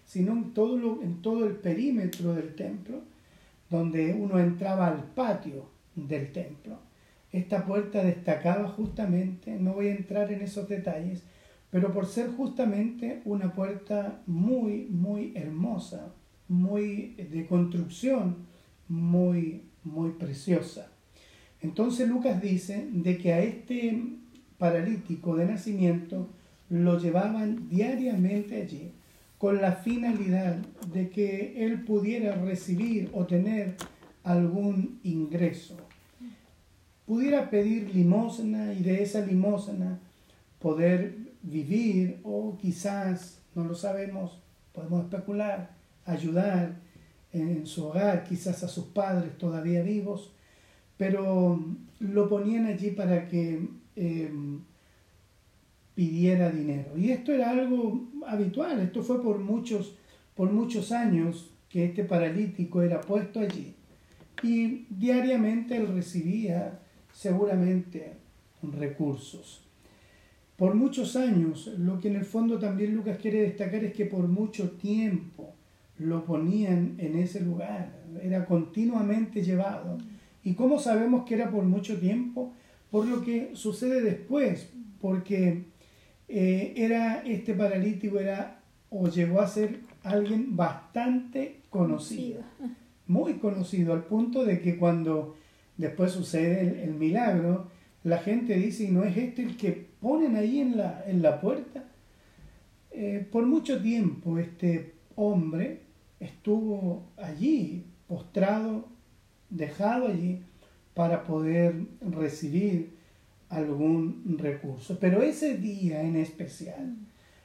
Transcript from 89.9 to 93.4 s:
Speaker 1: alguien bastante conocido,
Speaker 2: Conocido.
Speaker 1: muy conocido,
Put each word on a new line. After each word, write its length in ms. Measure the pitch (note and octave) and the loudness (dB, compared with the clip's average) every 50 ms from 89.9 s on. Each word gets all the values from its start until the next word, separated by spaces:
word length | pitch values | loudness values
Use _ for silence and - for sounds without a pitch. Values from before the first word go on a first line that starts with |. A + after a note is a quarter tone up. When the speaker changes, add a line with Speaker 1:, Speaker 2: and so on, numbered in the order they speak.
| - - | -20 -10
Speaker 1:
alguien 540 | - F#3 G#3 G#3 G#3 G#3 A3+ A3 C4 C4 F#3 | -4 0 2 2 2 2 0 0 0 0 0
bastante 1040 | F3 E3 D#3+ - - - - - A#3 B3 B3+ B3+ B3+ - - - C4+ C#4 D#4+ - - _ - | 2 2 0 0 -6 -12 -6 -4 -2 0 2 0 0 -2 -4 -6 -6 -6 -6 -8 -16 _ -6
conocido, 720 | - F#3 E3+ D#3+ D#3 D3+ - - A3 C4 B3 A#3 A3 A#3 | 0 2 2 2 2 -2 -4 -8 -8 -6 -6 -6 -8 -10
Speaker 2:
Conocido. 320 | - - - - C4+ A#3+ - - - - _ _ - | -12 -16 -14 -10 -10 -10 -10 -12 -20 -20 _ _ -2
Speaker 1:
muy 280 | - F3 B3+ F4+ E4 - | 2 2 2 2 0 -2
conocido, 560 | - | -2